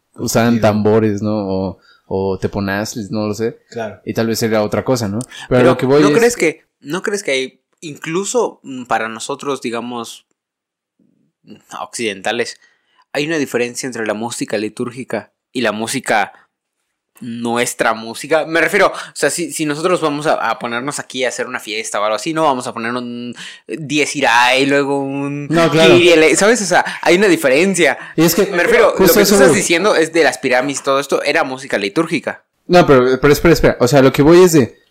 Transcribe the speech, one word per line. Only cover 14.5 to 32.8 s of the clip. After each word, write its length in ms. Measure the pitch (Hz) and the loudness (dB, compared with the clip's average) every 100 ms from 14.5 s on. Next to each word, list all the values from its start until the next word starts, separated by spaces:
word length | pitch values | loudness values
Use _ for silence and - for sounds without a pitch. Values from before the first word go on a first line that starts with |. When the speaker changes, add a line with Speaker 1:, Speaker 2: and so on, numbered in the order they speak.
| 107 | -6
Speaker 3:
litúrgica 720 | 107 - 123 120 117 110 - _ _ | -6 -8 -10 -10 -8 -8 -10 _ _
y 80 | 135 | -4
la 100 | 110 | -4
música, 600 | 107 113 127 - 110 95 - _ _ _ _ _ _ _ _ | -4 -6 -6 -2 0 -2 -8 _ _ _ _ _ _ _ _
nuestra 760 | 127 117 120 117 123 - 123 | -14 -8 -4 -2 -4 -2 -4
música? 500 | 110 113 113 143 156 | -4 -8 -14 -4 -2
Me 160 | 147 165 | 0 -2
refiero, 280 | 160 196 175 | 0 2 0
o 40 | - - | 0 -12
sea, 160 | - 143 | -4 -2
si, 220 | - 160 | -2 -6
si 140 | 143 151 | -6 -6
nosotros 340 | 147 180 175 | -2 -2 0
vamos 260 | 156 143 151 | -2 -2 -2
a, 240 | 123 113 | -2 -2
a 80 | 113 | -4
ponernos 400 | 120 117 139 143 | -6 -6 -6 -10
aquí 260 | - 131 | -10 -6
a 40 | 120 | -4
hacer 180 | - 120 | -4 -8
una 140 | 123 | -10
fiesta 400 | - 107 110 110 | -8 -10 -6 -4
o 40 | |
algo 120 | 104 107 | -2 -2
así, 180 | 165 | -4
no 80 | 160 | 0
vamos 240 | 156 127 123 | 0 0 -6
a 80 | |
poner 180 | 117 113 | -8 -6
un 400 | 123 120 120 120 - - - - | -6 -8 -10 -12 -14 -18 -20 -12
Dies 480 | 113 147 147 139 147 | -12 -4 -2 -2 0
Irae 460 | 127 117 123 131 | 2 4 4 2
y 40 | 139 | 2
luego 320 | 143 139 139 | 2 0 -2
un 480 | 139 139 139 143 143 | -4 -6 -6 -8 -2
Speaker 1:
No, 240 | 160 165 | 0 2
claro. 240 | 156 165 | 4 6
Speaker 3:
Kyrie 200 | 175 175 | 6 6
ele-, 200 | 160 156 - | 6 6 4
¿sabes? 240 | 202 233 | 4 2
O 40 | 185 | 2
sea, 180 | 165 - - | 0 0 -2
hay 120 | - 175 | 2 4
una 120 | 208 | 4
diferencia. 680 | 160 143 135 190 180 147 123 - - | 2 2 2 2 2 0 0 -4 0
Speaker 1:
Y 60 | |
es 100 | 170 | 2
que 120 | 220 190 | 2 0
Speaker 3:
Me 180 | 175 | 0
refiero, 220 | - 240 202 | 2 4 4
lo 60 | |
que 40 | - | 4
Speaker 1:
justo 160 | 185 | 4
Speaker 3:
tú 60 | 208 | 4
Speaker 1:
eso 140 | 196 208 | 4 6
Speaker 3:
estás 140 | - | 6
Speaker 1:
voy. 60 | 190 | 4
Speaker 3:
diciendo 360 | - 170 202 | 2 2 2
es 180 | 151 160 | 2 2
de 120 | 165 | 2
las 140 | 143 - | 2 0
pirámides, 440 | 135 123 139 131 | 0 0 0 -4
todo 160 | - 135 | 0 -2
esto 240 | 143 165 | 0 -2
era 220 | - 156 | 0 0
música 340 | 143 131 139 113 | -2 -6 -4 -4
litúrgica. 640 | 101 160 165 151 - - _ _ - | -2 -2 -2 -4 -6 -10 _ _ 2
Speaker 1:
No, 180 | 175 | 4